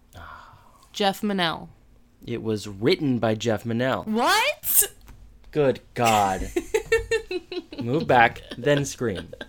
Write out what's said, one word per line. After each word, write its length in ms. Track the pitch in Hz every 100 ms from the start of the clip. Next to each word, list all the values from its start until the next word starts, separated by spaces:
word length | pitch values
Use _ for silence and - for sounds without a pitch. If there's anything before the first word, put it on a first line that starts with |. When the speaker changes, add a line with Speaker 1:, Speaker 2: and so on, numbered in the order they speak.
| _ -
Speaker 1:
Ah. 340 | - - - - - - _
Speaker 2:
Jeff 280 | - 202 190
Manel. 480 | 208 196 170 156 170 - _ - _ _
Speaker 1:
It 200 | - 117
was 240 | 110 107 104
written 500 | 95 120 190 143 123
by 160 | 113
Jeff 300 | 110 113 104
Manel. 420 | 117 113 131 107 214
Speaker 2:
What? 800 | 214 285 403 523 605 - - - - - - - - -
Speaker 1:
Good 300 | 156 139 113 - -
God. 560 | 117 107 98 95 95 359 - 427 - 453 453
Speaker 2:
<laughs> 680 | 453 453 370 - 359 - -
Speaker 1:
Move 240 | 117 147 156
back, 360 | 127 120 - - -
then 260 | 131 143 139
scream. 440 | - 120 87 - -